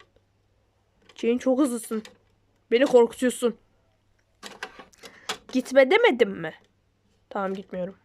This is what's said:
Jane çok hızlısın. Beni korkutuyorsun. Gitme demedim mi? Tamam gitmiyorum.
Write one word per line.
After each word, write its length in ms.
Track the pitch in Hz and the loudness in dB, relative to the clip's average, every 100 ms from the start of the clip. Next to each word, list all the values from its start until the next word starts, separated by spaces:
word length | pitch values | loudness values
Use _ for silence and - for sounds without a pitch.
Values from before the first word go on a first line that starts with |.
| _ _ _ _ _ _ _ _ _ _ _ - | _ _ _ _ _ _ _ _ _ _ _ -6
Jane 240 | 226 247 | -2 0
çok 200 | 262 254 | 0 2
hızlısın. 440 | 285 233 - 220 - _ _ _ _ _ - | 0 -2 -8 -10 -10 _ _ _ _ _ -2
Beni 140 | 233 262 | 0 4
korkutuyorsun. 720 | 247 233 - 254 - 240 - _ _ _ _ _ _ _ _ - - - - - _ - - - - - | 4 4 0 -4 -2 -4 -4 _ _ _ _ _ _ _ _ -20 -16 -18 -18 -20 _ -20 -18 -14 -14 -6
Gitme 400 | 254 - 262 262 | -6 0 4 4
demedim 400 | 427 466 233 208 | 4 4 2 0
mi? 220 | 185 160 - _ _ _ _ _ _ - | -4 -12 -14 _ _ _ _ _ _ -12
Tamam 240 | 208 190 | -8 -6
gitmiyorum. 420 | 190 185 180 180 190 | -8 -12 -10 -10 -12